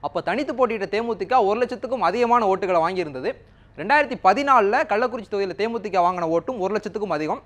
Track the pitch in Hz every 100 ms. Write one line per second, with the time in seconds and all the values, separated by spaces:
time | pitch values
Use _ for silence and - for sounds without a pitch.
0 | 147 180 165 214 277 240 247 226 185 202
1 | 233 220 190 254 196 214 247 247 240 254
2 | 175 208 233 240 208 190 185 175 165 190
3 | 160 131 160 - - - - - 180 294
4 | 285 254 185 208 277 254 202 240 311 208
5 | 247 233 196 202 190 170 214 233 202 185
6 | 175 180 165 165 165 254 185 208 202 214
7 | 202 151 151 247